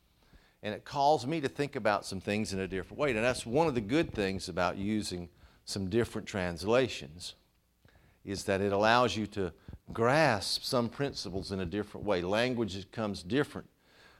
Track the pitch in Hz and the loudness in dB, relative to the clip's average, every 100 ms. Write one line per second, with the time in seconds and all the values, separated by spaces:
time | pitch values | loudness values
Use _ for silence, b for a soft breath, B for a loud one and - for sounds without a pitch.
0 | b b b b b b 104 101 - 143 | b b b b b b -8 -8 -4 2
1 | 143 156 117 165 131 - 143 135 107 101 | 4 4 2 -2 -2 -2 -4 0 2 2
2 | - 95 107 104 98 95 95 92 85 107 | 0 -6 -2 0 0 -2 -4 -4 -6 -2
3 | 147 110 123 120 117 127 165 123 98 147 | 0 2 2 0 0 2 2 2 0 0
4 | 165 110 98 95 90 90 90 95 101 107 | 0 0 -2 -2 -4 0 0 0 -2 -2
5 | 98 90 87 b b b - 104 95 113 | -2 -6 -10 b b b -8 -6 0 2
6 | 113 - - 104 90 82 95 120 120 - | 2 -2 -6 -2 -2 -2 2 4 2 -2
7 | 71 85 - - _ _ _ _ b b | -12 -12 -14 -14 _ _ _ _ b b
8 | b b 95 98 - 95 101 98 110 120 | b b -8 -4 0 2 2 4 6 6
9 | 123 104 104 104 90 - B B - 87 | 6 2 -4 -4 -4 -6 B B -10 0
10 | 117 147 151 104 - - - 127 117 - | 4 6 4 4 0 -4 0 0 0 -2
11 | 139 - 101 92 85 98 90 101 101 - | -4 -4 -8 -6 -4 -4 -2 -4 -4 -6
12 | 101 92 87 107 123 120 107 95 90 - | 0 0 2 2 2 0 -2 -4 -8 -4
13 | 107 90 87 131 143 98 - _ b b | -4 -4 -2 0 0 -4 -14 _ b b
14 | b b | b b